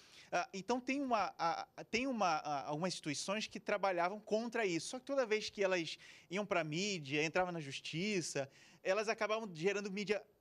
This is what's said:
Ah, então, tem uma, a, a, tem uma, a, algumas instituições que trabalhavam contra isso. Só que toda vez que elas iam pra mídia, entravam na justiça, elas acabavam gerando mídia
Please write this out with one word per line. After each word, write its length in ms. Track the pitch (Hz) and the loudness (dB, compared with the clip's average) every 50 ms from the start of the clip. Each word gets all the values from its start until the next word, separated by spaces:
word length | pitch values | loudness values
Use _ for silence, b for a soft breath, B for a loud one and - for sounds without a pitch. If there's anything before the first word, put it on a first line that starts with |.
| B B B B B B | B B B B B B
Ah, 160 | B 175 170 - - | B 0 0 -2 -4
então, 260 | 190 180 - 240 254 | -6 -2 -2 -2 0
tem 220 | 247 277 262 285 | 0 -2 -2 -2
uma, 320 | 285 254 240 214 185 160 - - | 0 0 2 2 2 0 -2 0
a, 300 | 160 170 160 - - - _ | 0 0 0 -2 -4 -8 _
a, 80 | - 165 | -14 -6
tem 240 | - - 220 254 277 | -2 -2 0 0 0
uma, 280 | 254 220 196 175 156 151 | 0 2 4 4 4 2
a, 300 | - 147 147 139 127 139 | 0 0 -2 -2 -2 -2
algumas 240 | 151 151 180 185 160 | -2 -2 -2 -2 -2
instituições 540 | - - 156 139 - - - 196 214 214 - | -4 -4 -4 -4 -2 -2 -2 -2 -2 -4 -6
que 120 | - 208 | -8 -6
trabalhavam 580 | - - 208 196 190 196 185 170 170 180 208 214 | -2 0 0 2 2 2 2 4 2 2 0 -4
contra 460 | - - 208 214 233 240 233 233 226 | -4 0 0 0 0 0 0 2 2
isso. 220 | 190 170 160 - - | 2 2 0 -2 -4
Só 120 | - 254 | -6 -8
que 60 | - | -6
toda 200 | - 277 277 254 | -2 0 2 2
vez 240 | 208 214 214 208 - | 2 2 0 0 -2
que 120 | - - | 0 2
elas 360 | 190 185 185 180 165 147 - - B B B B B B | 4 4 4 2 2 0 -6 -10 B B B B B B
iam 140 | 170 196 208 | -2 -2 0
pra 180 | - 196 175 160 | 2 2 2 2
mídia, 580 | 156 147 170 196 214 196 170 147 131 143 147 151 | 2 0 0 0 0 0 -2 -2 0 0 2 2
entravam 280 | 160 151 185 185 180 | 2 4 2 2 2
na 80 | 170 170 | 0 -4
justiça, 880 | 151 139 131 - - - - 156 185 214 208 180 131 - - 143 135 127 B B B B B B | -6 -6 -8 -8 -8 -6 -4 -2 0 0 2 0 0 -2 -2 -4 -4 -4 B B B B B B
elas 280 | B - 190 214 220 208 | B 0 2 2 2 0
acabavam 400 | 214 - 226 208 214 226 226 208 170 | 0 0 0 0 0 -2 -2 -4 -4
gerando 380 | 151 160 196 196 208 202 208 | -2 0 0 0 0 -2 -4
mídia 320 | 185 208 208 175 208 196 - - _ _ | -4 -2 0 0 0 -2 -2 -8 _ _